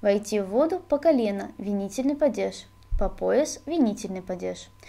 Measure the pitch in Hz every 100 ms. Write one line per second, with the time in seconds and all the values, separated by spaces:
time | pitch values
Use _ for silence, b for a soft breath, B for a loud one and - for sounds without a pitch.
0 | 208 202 214 202 190 226 330 370 - 285
1 | 330 269 214 202 190 - 196 202 196 269
2 | 269 294 294 202 190 - - - - -
3 | 190 - 185 214 302 - 277 330 226 202
4 | 190 185 185 180 185 180 - -